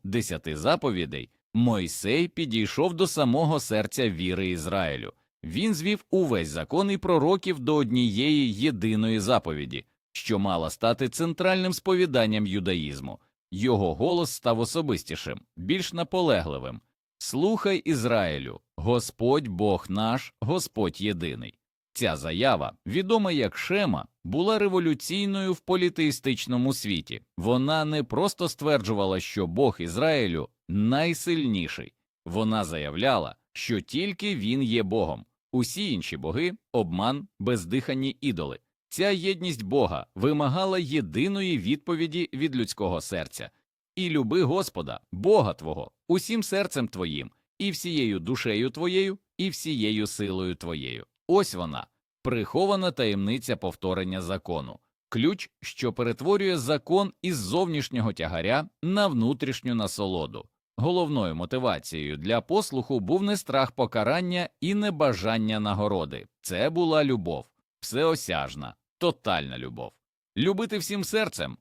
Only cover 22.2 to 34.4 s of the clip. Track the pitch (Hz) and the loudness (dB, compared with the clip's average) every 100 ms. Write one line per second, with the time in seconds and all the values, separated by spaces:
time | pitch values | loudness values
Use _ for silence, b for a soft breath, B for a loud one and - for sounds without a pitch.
22.2 | 78 85 131 92 65 - - 147 190 226 | -4 0 2 2 0 -8 -4 -2 2 2
23.2 | 190 147 104 - - 202 180 80 - _ | 2 0 0 -2 -2 0 2 -2 -4 _
24.2 | 87 135 196 220 202 185 165 143 - 190 | -4 0 2 2 2 2 2 0 -2 -2
25.2 | 202 196 190 175 - 185 180 - 151 - | -2 -2 -2 -4 0 2 2 2 0 2
26.2 | 139 120 - 123 131 131 104 85 - 55 | -2 -2 0 2 2 0 -2 -2 -4 -12
27.2 | - - 98 127 139 156 151 151 120 117 | -12 -4 2 2 2 0 0 -2 0 0
28.2 | 196 - 175 - 147 143 101 104 95 92 | 0 0 -4 0 2 2 2 2 2 0
29.2 | - 104 87 95 131 - 85 92 156 147 | -2 -2 0 4 2 2 -4 0 2 2
30.2 | 101 80 - _ - 98 110 139 170 160 | 2 0 -4 _ -4 2 2 2 0 0
31.2 | 175 165 131 98 80 - 62 _ _ _ | 0 0 0 0 -2 -6 -12 _ _ _
32.2 | - 95 110 110 85 80 73 78 131 110 | -4 0 2 0 0 -4 -4 0 2 2
33.2 | 64 - _ - - 107 - 139 202 180 | -2 -10 _ -10 -2 -2 -2 -2 -2 -2
34.2 | 208 156 | -4 -2